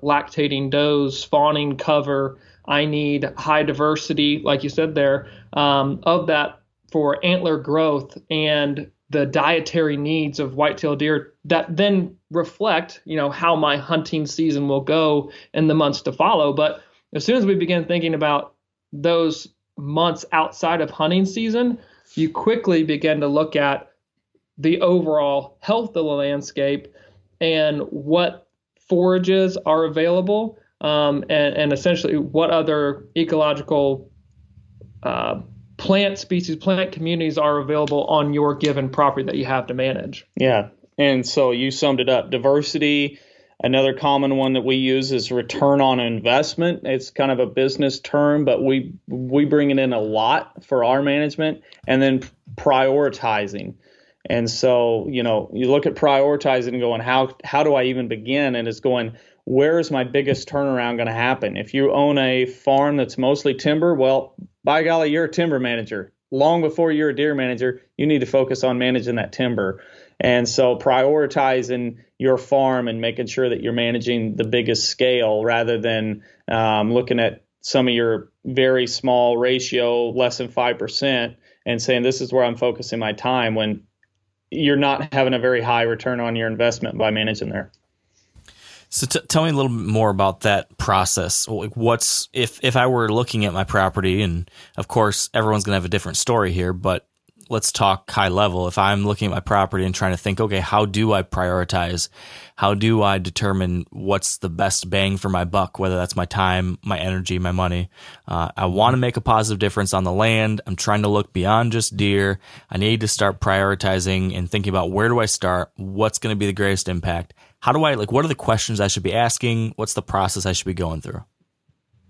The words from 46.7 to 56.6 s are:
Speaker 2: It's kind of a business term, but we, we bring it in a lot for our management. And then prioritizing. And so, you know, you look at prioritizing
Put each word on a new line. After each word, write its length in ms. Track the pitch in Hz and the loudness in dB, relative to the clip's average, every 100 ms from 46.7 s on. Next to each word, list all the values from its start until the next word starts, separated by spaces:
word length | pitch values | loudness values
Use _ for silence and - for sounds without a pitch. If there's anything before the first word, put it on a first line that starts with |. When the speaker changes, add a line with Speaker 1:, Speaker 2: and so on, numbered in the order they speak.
| 175 | -2
Speaker 2:
It's 280 | - 131 - | -4 -4 -4
kind 200 | - 135 | -2 0
of 80 | 127 | 0
a 60 | 117 | 0
business 540 | 135 131 - 139 131 | 0 0 0 -2 -2
term, 460 | - 294 294 294 139 | -2 2 4 4 2
but 160 | - | 2
we, 320 | 135 135 - - - | 2 0 -2 -12 -10
we 380 | 127 127 143 147 | -8 0 2 4
bring 260 | 151 143 | 4 4
it 80 | 135 | 2
in 140 | 131 | 0
a 60 | 117 | 0
lot 640 | 107 107 113 151 - - - | 0 0 2 0 -2 -12 -2
for 180 | 131 | 0
our 180 | 117 131 | 2 2
management. 600 | 143 143 151 151 156 156 - - - | 2 0 0 -2 -4 -4 -12 -10 0
And 140 | 131 | 2
then 220 | 135 131 - _ - 110 | 4 2 -2 _ -20 -2
prioritizing. 1200 | 147 131 135 139 143 139 120 107 101 101 - - _ _ _ _ - | 2 4 4 2 0 -2 -2 -2 -4 -8 -12 -16 _ _ _ _ -4
And 200 | 120 117 | -2 -2
so, 580 | - 131 123 117 113 - | 0 2 4 2 0 -2
you 140 | 127 | -2
know, 260 | 117 110 - | 0 -2 -2
you 180 | 110 127 | -2 2
look 140 | 143 151 | 2 0
at 100 | - | 0
prioritizing 760 | 143 139 143 147 143 127 | 2 4 2 2 0 0